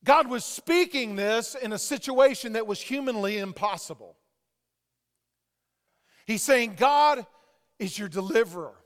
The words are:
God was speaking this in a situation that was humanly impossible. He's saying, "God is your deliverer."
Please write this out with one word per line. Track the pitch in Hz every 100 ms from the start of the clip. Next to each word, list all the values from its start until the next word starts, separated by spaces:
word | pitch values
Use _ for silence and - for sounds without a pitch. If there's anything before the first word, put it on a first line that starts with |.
God | - 294 269
was | 240
speaking | - - - 339 359 285 233
this | 202 202 226 226
in | 277 240
a | 214
situation | - 285 - 262 269 269 233
that | 220 220
was | 202
humanly | - 269 269 233 196 208
impossible. | 196 - 208 185 - 135 101 _ _ _ _ _ _ _ _ _ _ _ _ _ _ _ _ _ _ _ _ _ -
He's | 220
saying, | - 269 233 185
"God | 254 294 294 285 220 _ _ _ _ _
is | 196 -
your | 208
deliverer." | 165 190 220 226 175 151 95